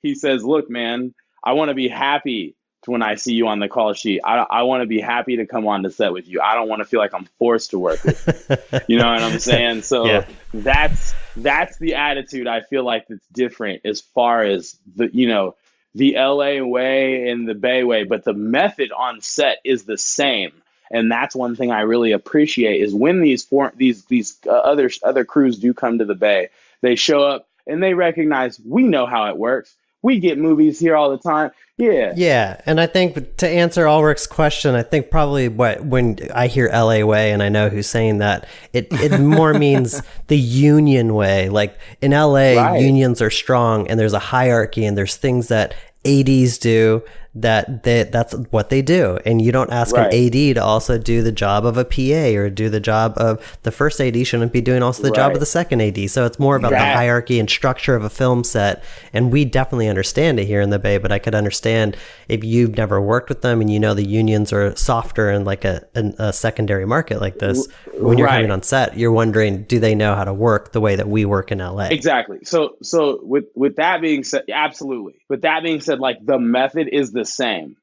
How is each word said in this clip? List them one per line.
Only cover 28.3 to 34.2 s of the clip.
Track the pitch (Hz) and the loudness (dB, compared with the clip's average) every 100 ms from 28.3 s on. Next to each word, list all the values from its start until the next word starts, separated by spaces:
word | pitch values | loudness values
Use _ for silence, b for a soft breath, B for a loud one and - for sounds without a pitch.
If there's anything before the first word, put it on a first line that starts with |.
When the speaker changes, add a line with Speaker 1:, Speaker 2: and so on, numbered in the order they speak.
| 139 123 113 | 0 -4 -6
Speaker 1:
we | 110 185 | -4 2
know | 254 147 123 | 2 2 0
how | 117 104 | -2 -2
it | 78 | -4
works. | 113 127 - _ _ _ | -4 -4 -6 _ _ _
We | 233 240 | 0 2
get | 170 143 | 0 0
movies | 160 151 156 - | 2 4 4 2
here | 165 | 2
all | 156 147 | 4 2
the | 135 | 0
time. | 175 151 151 b b - | -2 0 -2 b b -2
Yeah. | 233 165 107 | 2 2 0
Speaker 2:
Yeah. | 123 175 127 98 95 - | 0 2 2 0 -4 -2
And | 156 | 0
I | 170 | 2
think | 185 180 160 - - | 0 0 -2 -10 -4
to | 175 | 0
answer | 175 170 175 156 | 2 2 2 4
Ulrich's | 156 151 143 | 4 4 2